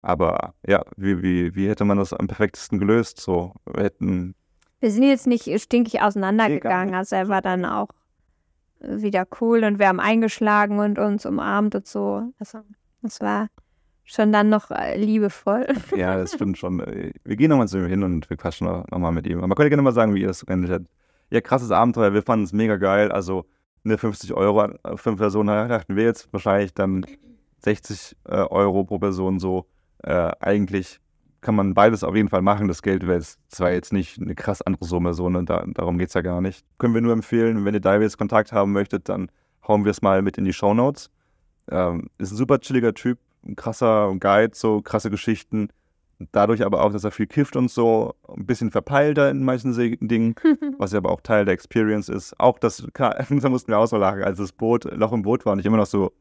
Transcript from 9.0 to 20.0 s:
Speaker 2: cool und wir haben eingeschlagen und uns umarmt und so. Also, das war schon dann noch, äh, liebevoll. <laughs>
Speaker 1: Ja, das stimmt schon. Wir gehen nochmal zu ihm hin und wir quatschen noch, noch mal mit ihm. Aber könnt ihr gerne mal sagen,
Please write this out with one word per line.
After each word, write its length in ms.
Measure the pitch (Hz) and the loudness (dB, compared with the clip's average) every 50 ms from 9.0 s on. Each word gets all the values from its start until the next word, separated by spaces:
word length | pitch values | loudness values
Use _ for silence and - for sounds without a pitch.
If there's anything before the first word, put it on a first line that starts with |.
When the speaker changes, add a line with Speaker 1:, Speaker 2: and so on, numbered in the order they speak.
| 214 208 202 185 185 _ - - | -4 -2 -2 -2 -4 _ -6 -4
Speaker 2:
cool 220 | 233 226 233 233 220 | 0 2 2 4 4
und 160 | 208 208 196 | 2 2 4
wir 80 | 202 | 4
haben 120 | 190 185 180 | 2 4 2
eingeschlagen 800 | - 202 226 226 226 214 - - 226 214 208 208 208 208 208 208 | 0 2 2 2 2 0 -2 0 0 2 4 2 2 2 0 0
und 200 | 208 208 202 202 | 0 0 0 0
uns 260 | 208 208 202 - - | 0 0 -2 -2 -4
umarmt 480 | - 196 190 - 202 196 208 214 214 202 | -4 -4 -4 -2 -2 0 0 0 0 -2
und 120 | 202 196 | -4 -8
so. 440 | - - 208 202 202 202 202 220 240 262 _ | -6 -6 -4 -4 -4 -4 -4 -6 -10 -12 _
Also, 200 | 214 - - 220 214 208 208 _ _ _ _ _ | -18 -16 -16 -20 -20 _ -20 _ _ _ _ _
das 180 | - 220 - - | -12 -12 -8 -6
war 260 | 220 208 208 202 214 208 _ - _ _ _ _ _ _ _ _ _ | -4 -4 -2 -2 -4 -6 _ -18 _ _ _ _ _ _ _ _ _
schon 280 | - - - 214 208 | -10 -2 0 2 4
dann 180 | 214 208 208 214 | 4 4 4 4
noch, 200 | 214 214 - - | 4 2 0 -4
äh, 260 | - - - - - | -8 -6 -4 -4 -2
liebevoll. 680 | - 208 214 214 220 208 202 - - _ - 202 233 254 - 277 220 | -2 0 2 2 2 2 0 -2 -4 _ -2 0 0 0 -2 -4 -4
<laughs> 140 | 170 - - | -4 -4 -2
Speaker 1:
Ja, 200 | 98 90 90 95 | 0 0 0 0
das 160 | 92 92 87 - | 0 -2 -4 -4
stimmt 240 | 285 - 98 95 | -4 -2 -2 -2
schon. 220 | - - 90 92 87 - - - 98 85 - - - _ | -4 -4 -4 -4 -4 -4 -6 -8 -8 -8 -10 -12 -14 _
Wir 120 | - 107 | -8 0
gehen 140 | 107 143 160 | 2 4 4
nochmal 180 | 151 135 117 | 6 4 4
zu 120 | 101 95 98 | 2 0 -2
ihm 80 | 90 | -2
hin 160 | 87 92 98 98 | 0 0 0 0
und 260 | 92 87 80 76 _ | 0 -2 -2 -4 _
wir 80 | 92 | -10
quatschen 300 | - - 87 80 - 87 | -6 -6 -8 -6 -4 -4
noch, 180 | 87 87 87 87 - | -4 -4 -6 -8 -8
noch 100 | - 90 | -6 -2
mal 120 | 87 82 | -2 0
mit 140 | 85 82 - | -2 -2 -2
ihm. 160 | - 85 87 90 | -4 -4 -2 0
Aber 120 | 92 95 | -2 2
könnt 100 | - 151 | 4 4
ihr 40 | 151 | 4
gerne 120 | 143 143 | 4 4
mal 120 | 139 135 120 | 4 4 4
sagen, 200 | 120 | 4